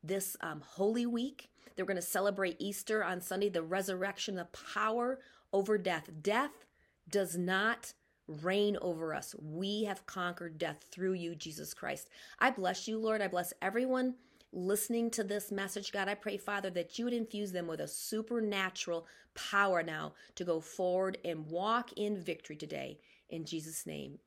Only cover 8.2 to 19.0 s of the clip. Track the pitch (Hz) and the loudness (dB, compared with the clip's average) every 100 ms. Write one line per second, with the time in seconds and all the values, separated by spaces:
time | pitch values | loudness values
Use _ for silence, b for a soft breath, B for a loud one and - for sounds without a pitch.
8.2 | - 151 165 196 208 202 180 165 160 147 | -14 -4 2 6 6 4 0 0 -2 -2
9.2 | - - 156 156 196 208 208 190 - 190 | -4 -10 -8 -4 -2 0 0 -2 -6 -4
10.2 | 175 175 170 156 160 151 - - 185 185 | -2 -2 -8 -4 -4 -4 -12 -2 0 2
11.2 | 170 160 160 156 147 - 151 143 - B | -2 -6 -8 -8 -10 -8 -4 -6 -8 B
12.2 | B B 247 240 185 185 - 220 220 220 | B B 4 4 0 0 -2 0 2 2
13.2 | 196 180 175 - 190 220 254 254 254 254 | 2 0 -2 -2 0 2 2 4 2 -2
14.2 | B B B 185 180 208 - 233 233 226 | B B B -2 2 2 4 2 2 0
15.2 | 202 202 202 196 196 202 196 202 190 208 | 0 -2 -2 -4 -2 -4 -4 -2 0 0
16.2 | 214 202 - 202 190 175 170 - 240 240 | -2 -4 -2 -2 0 -2 -4 -2 0 0
17.2 | 220 208 202 180 170 160 151 - - 220 | -2 -2 -2 -2 -2 -4 -4 -6 -4 -4
18.2 | 220 233 214 202 185 185 - 170 | 0 0 2 2 0 -2 -2 -2